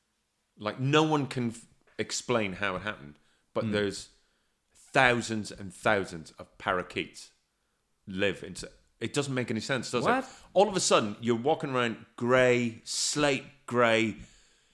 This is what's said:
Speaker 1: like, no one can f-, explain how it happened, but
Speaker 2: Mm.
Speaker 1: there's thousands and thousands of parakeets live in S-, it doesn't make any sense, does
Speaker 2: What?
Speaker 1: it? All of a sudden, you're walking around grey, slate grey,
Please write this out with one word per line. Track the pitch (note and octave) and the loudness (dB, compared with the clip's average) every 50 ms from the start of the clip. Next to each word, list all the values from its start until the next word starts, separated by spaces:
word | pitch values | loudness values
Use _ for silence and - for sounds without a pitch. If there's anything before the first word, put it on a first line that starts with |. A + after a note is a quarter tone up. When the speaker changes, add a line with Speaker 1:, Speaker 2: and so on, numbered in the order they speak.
| _ _ _ _ _ _ _ _ _ _ _ - | _ _ _ _ _ _ _ _ _ _ _ -10
Speaker 1:
like, | G#2 G#2+ - C3 | -8 -8 -6 -4
no | C3 C3+ D3 D3+ D#3+ | -2 2 4 4 4
one | D#3 D#3 D3 C3+ | 4 2 0 -2
can | C3 - C3 A#2+ A#2 | -2 -4 -4 -4 -4
f-, | A2+ - - _ _ _ _ _ _ - | -6 -8 -18 _ _ _ _ _ _ -8
explain | A2 - - - - - B2 A2+ G#2+ G2 F#2 | -8 -6 -6 -8 -4 -2 0 0 0 -2 0
how | F2+ G2+ G2 F#2 | 0 0 0 0
it | F2+ F#2 | -2 -4
happened, | G#2+ G2+ - C#2+ D2 D2+ _ _ _ _ _ _ _ - | -6 -8 -8 -12 -18 -20 _ _ _ _ _ _ _ -4
but | A2+ A2+ | -2 -2
Speaker 2:
Mm. | A2 G#2 | 2 2
Speaker 1:
there's | G#2 G#2 G2 F#2 - - - _ _ _ _ _ _ _ _ _ _ _ _ _ _ - - - | 2 2 2 -2 -4 -10 -16 _ _ _ _ _ _ _ _ _ _ _ _ _ _ -12 0 4
thousands | C#3+ C3 B2 B2 A#2+ G#2+ - A2+ A2 G2 - - | 4 6 6 4 2 0 -4 -4 -6 -6 -8 -12
and | - G2+ F#2+ - | -14 -14 -16 -12
thousands | - - A#2 G#2+ G2 F#2 - F2 E2 D2+ - - - | -2 0 2 2 2 0 -4 -10 -14 -14 -16 -18 -20
of | F#2 _ _ | -20 _ _
parakeets | - - G#2 F#2+ F2+ F2 - - G2 E2 - - - - - _ _ _ _ _ _ _ _ _ _ _ _ _ _ - | -8 -4 -2 -2 -2 -2 -4 -6 -6 -6 -8 -10 -20 -20 -20 _ _ _ _ _ _ _ _ _ _ _ _ _ _ -16
live | - F#2+ F#2 G2+ G2 E2+ - - | -10 -4 -2 0 0 -2 -4 -8
in | F2+ F2+ | -14 -14
S-, | - - - - _ _ _ _ - | -14 -14 -16 -16 _ _ _ _ -10
it | A#2 A2 - | -8 -4 -2
doesn't | C#3+ C3 C3+ C3 | -2 -2 -2 -2
make | B2+ A#2+ G2+ | -4 -4 -2
any | A2+ A2 | -4 -4
sense, | - - C3+ B2 A2 - | -2 -2 -4 -4 -4 -2
does | - A#2+ B2+ | -2 -2 2
Speaker 2:
What? | G3 A#3+ C4 B3+ | 2 0 0 -2
Speaker 1:
it? | - - - - - - | -8 -14 -20 -14 -2 4
All | F#3 G3+ | 4 4
of | G#3+ G3 | 4 2
a | F3+ | -2
sudden, | - - G3+ D#3+ A#2+ G#2 G#2 - | 2 4 4 4 4 2 -6 -6
you're | A#2 A#2 A#2+ | -2 0 0
walking | A#2 A#2 C#3+ D#3+ D3+ - C#3+ C3 | 0 2 0 -2 -2 -2 -4 -2
around | B2+ A#2+ A#2 A2 - A2+ _ - | 0 0 0 -2 -6 -12 _ -10
grey, | - A#2+ A#2+ B2+ B2+ B2+ B2 B2 B2 B2 A#2 A2 A2 - | -6 0 4 4 6 6 6 4 4 2 -2 -4 -8 -12
slate | - - - - - - D3 D3 C#3+ C#3 A#2 - - - _ - | -8 -6 -4 -4 -2 0 0 2 2 2 0 -4 -12 -20 _ -12
grey, | - A#2+ A#2+ A#2+ A2+ A2+ A2 A2+ A2 F#2+ - - - _ _ _ _ _ _ _ _ | -4 2 4 4 6 6 4 4 2 -2 -6 -12 -20 _ _ _ _ _ _ _ _